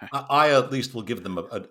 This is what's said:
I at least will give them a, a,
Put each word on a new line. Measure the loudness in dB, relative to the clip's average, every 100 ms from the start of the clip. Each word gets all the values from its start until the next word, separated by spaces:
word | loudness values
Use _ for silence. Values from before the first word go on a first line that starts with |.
| -8
I | -8 0 4 6 6
at | 4
least | -2 -4
will | -8
give | -6 -6
them | -6 -8
a, |
a, | -6 -10 -10